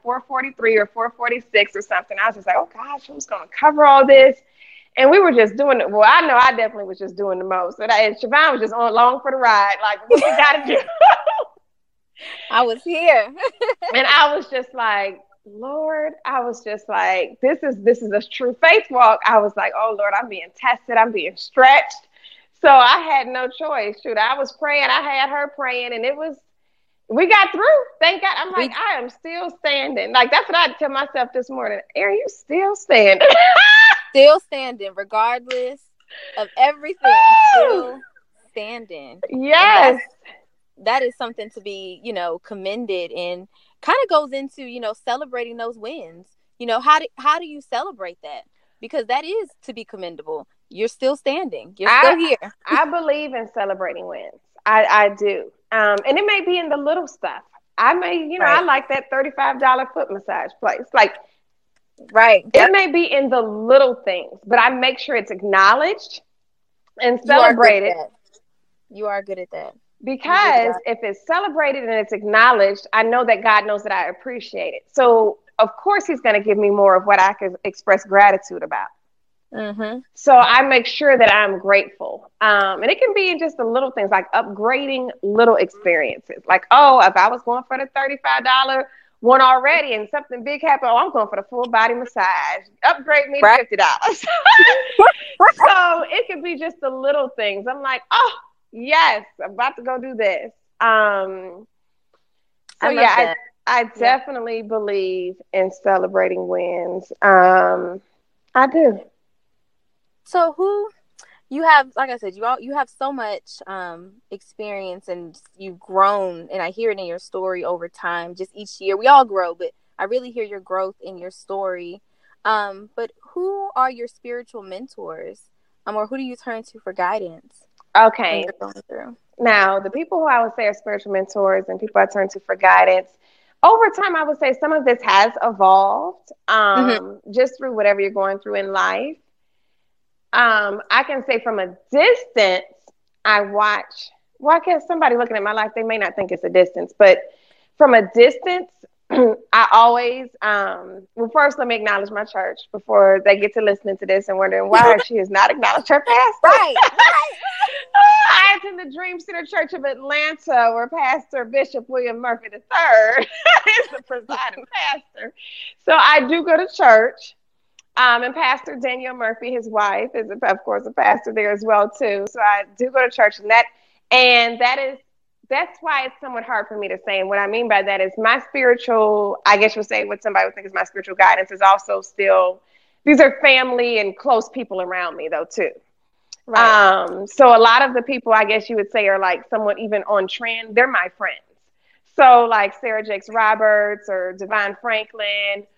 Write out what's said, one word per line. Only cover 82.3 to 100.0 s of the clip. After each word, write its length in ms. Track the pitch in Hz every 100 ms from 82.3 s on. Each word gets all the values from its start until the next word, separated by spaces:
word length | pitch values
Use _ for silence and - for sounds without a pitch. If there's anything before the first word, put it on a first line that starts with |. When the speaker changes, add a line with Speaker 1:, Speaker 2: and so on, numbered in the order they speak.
| -
Speaker 1:
Um, 420 | 214 202 196 175
and 80 | 226
it 80 | 392
can 160 | 494 403
be 160 | 370
in 80 | 330
just 180 | 320 320
the 60 | 226
little 240 | 240 269
things, 220 | 247 196
like 200 | 196 185
upgrading 760 | 208 220 196 220 269 277 262 254 -
little 320 | 202 208 233 214
experiences. 880 | 180 - 180 165 131 - - - -
Like, 200 | 185 -
oh, 300 | 262 285 262
if 160 | 190 196
I 100 | 202
was 120 | 247
going 220 | 240 240
for 140 | 247 262
the 80 | 269 277
thirty-five 480 | 269 277 269 262
dollar 440 | 254 262 269 262 269 _ _ _
one 220 | 226 262
already 540 | 262 262 269 330 285 220
and 120 | 208
something 320 | 294 - 247
big 180 | 233 294
happened, 300 | 320 269 247
"Oh, 40 | 240
I'm 140 | 359
going 160 | 233 208
for 100 | 196
the 60 | 196
full 140 | 247 240
body 260 | 226 226 240
massage. 720 | 247 226 190 165 143 185 - _
Upgrade 460 | 254 349 277 294 277
me 100 | 277
to 60 | 208
Speaker 2:
Right. 140 | 247
Speaker 1:
fifty 160 | 233 208
dollars." 460 | 170 - - 359 679
<laughs> 60 | 679 762 906 523 523 - -
Speaker 2:
<laughs> 560 | 427 - 605 - 381 622
Speaker 1:
So 480 | - 381 349 339 330
it 160 | 370 466
could 160 | 349
be 140 | 349 294
just 200 | 320 -
the 80 | 269
little 400 | 262 269 285 262
things. 360 | 269 208 196 226
I'm 140 | 277
like, 200 | 269 254 -
"Oh, 200 | 466 508 - - _ _
yes, 520 | 226 247 311 320 214 208 -
I'm 80 | 175
about 240 | 202 254 269
to 40 |
go 160 | 240
do 160 | 254